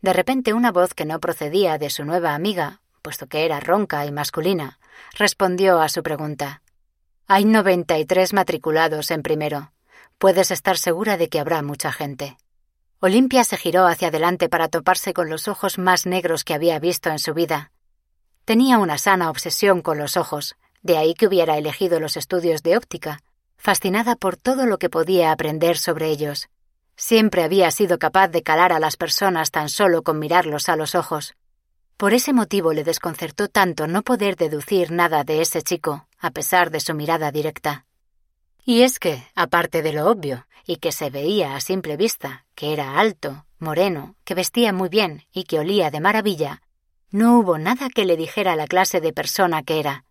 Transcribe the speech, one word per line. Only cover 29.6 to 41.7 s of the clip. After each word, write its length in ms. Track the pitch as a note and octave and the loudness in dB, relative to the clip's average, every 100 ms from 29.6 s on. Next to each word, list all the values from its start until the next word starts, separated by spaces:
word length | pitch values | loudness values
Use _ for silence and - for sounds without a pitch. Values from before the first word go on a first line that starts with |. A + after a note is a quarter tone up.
| D3+ | -4
solo 340 | - G3+ E3+ | 0 2 2
con 160 | D#3 D#3 | 0 -2
mirarlos 480 | D3+ E3+ E3+ D3 - | 2 2 2 -2 -2
a 80 | E3 | -2
los 180 | D3+ | 0
ojos. 420 | F3+ - D#3 - - _ _ _ _ _ _ | -2 -2 -6 -8 -18 _ _ _ _ _ _
Por 180 | G3 | 2
ese 200 | A#3 B3 | 2 2
motivo 400 | C4 G#3+ G3+ E3 | 0 2 0 0
le 100 | D#3 | 0
desconcertó 640 | D3+ E3 F3 D#3 D#3+ - G3+ | -2 -4 -4 -8 -10 -6 -2
tanto 400 | - F#3 D#3 D#3 | 2 2 2 -2
no 140 | F3+ | -2
poder 340 | G#3+ B3 G3+ F#3 | 0 0 0 0
deducir 560 | D#3+ D3+ C#3+ G3+ E3+ | -2 -4 -2 0 0
nada 320 | E3+ E3+ D#3 | 2 2 2
de 180 | C#3+ D#3 | 0 0
ese 200 | E3 E3+ | 0 -2
chico, 460 | - E3+ - D3 _ _ | -4 -4 -4 -6 _ _
a 120 | E3+ | -8
pesar 380 | B2+ D3+ F#3 F3 | -6 0 2 4
de 120 | D#3 | 0
su 120 | - | -6
mirada 380 | D#3 D3 E3 D3+ | -6 -2 -2 -2
directa. 540 | D3 D3+ D3+ D3+ C#3+ _ _ _ _ _ _ _ _ - | -4 -6 -4 -6 -6 _ _ _ _ _ _ _ _ 0
Y 160 | A#3 | 4
es 180 | B3+ B3+ | 4 2
que, 260 | F3 C#3+ B2 - | -4 -4 -10 -2
aparte 460 | E3 E3+ E3 E3 | 2 2 0 -2
de 120 | D#3 | -2
lo 140 | D3+ D#3 | 0 2
obvio, 400 | A3+ D3+ B2 - _ - | 0 -2 -8 -10 _ -8
y 120 | E3+ | -4
que 140 | E3+ | -4
se 180 | - D3 | -4 -6
veía 460 | C#3 D3 G#3 D#3 C3+ | -4 -2 0 -2 -6
a 60 | |
simple 340 | - | -4